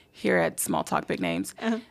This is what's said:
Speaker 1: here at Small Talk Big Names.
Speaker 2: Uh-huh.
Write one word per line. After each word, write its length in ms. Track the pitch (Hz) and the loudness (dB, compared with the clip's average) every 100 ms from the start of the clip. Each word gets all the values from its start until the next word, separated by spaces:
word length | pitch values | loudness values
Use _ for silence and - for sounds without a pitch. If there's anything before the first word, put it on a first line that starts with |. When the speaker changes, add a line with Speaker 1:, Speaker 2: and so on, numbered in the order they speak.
| - | -20
Speaker 1:
here 260 | - 208 180 | -4 2 4
at 220 | 170 - | 2 0
Small 240 | - 185 | -2 0
Talk 240 | - - - | 0 -2 0
Big 120 | - | -2
Names. 360 | - 170 - - | 0 -2 -4 -4
Speaker 2:
Uh-huh. 200 | 226 226 - | -2 -2 -4